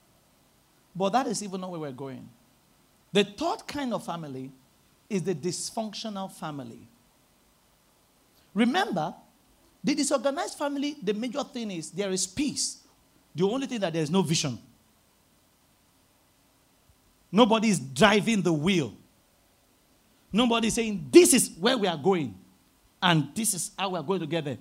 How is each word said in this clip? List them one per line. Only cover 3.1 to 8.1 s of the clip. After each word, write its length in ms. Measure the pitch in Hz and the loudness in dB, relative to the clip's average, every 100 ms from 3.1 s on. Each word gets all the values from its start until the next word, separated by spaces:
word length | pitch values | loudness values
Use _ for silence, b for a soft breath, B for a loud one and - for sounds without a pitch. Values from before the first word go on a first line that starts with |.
The 120 | 196 | 0
third 420 | 196 - 330 440 - | 0 -2 -6 -6 -8
kind 260 | 285 262 | -8 -4
of 120 | 196 | -6
family 460 | - 170 151 131 131 - _ _ _ _ - | -6 -10 -10 -12 -12 -16 _ _ _ _ -6
is 140 | 196 | -4
the 120 | 165 | -2
dysfunctional 960 | 170 175 165 - - 220 196 226 196 190 | -4 -4 -6 -8 -8 -8 -8 -10 -10 -10
family. 580 | - 165 143 120 - 104 _ _ _ _ _ _ _ _ _ _ _ _ | -10 -10 -10 -12 -16 -20 _ _ _ _ _ _ _ _ _ _ _ _